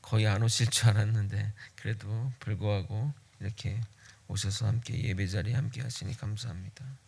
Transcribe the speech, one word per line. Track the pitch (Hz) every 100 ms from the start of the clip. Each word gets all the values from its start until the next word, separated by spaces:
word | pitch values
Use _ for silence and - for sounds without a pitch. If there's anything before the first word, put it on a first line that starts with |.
거의 | - 110 107
안 | 101
오실 | 113 - 117
줄 | - 117
알았는데 | 104 101 110 101 98 104 104 - -
그래도 | - 110 101 110 131 123
불구하고 | - 101 107 101 92 104 139 143 - -
이렇게 | 101 107 - 101 113 - - - -
오셔서 | 98 95 98 107
함께 | 113 - -
예배 | - 95 95
자리에 | 95 101
함께 | 120 151 -
하시니 | 123 - 98 113
감사합니다. | 107 107 117 85 95 - 127 135